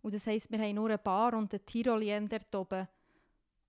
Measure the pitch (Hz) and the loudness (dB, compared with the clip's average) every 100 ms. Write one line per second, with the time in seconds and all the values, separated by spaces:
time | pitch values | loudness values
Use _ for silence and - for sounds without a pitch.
0 | 214 202 220 214 - 220 214 208 220 208 | -6 -4 0 -2 0 -2 0 0 0 0
1 | 208 190 240 226 208 202 - 233 240 220 | 2 2 4 2 0 -4 -4 -2 2 2
2 | 214 208 208 220 - 196 185 190 190 - | 2 -2 -2 -6 -4 -6 -4 -4 -6 -12
3 | _ _ _ _ _ _ | _ _ _ _ _ _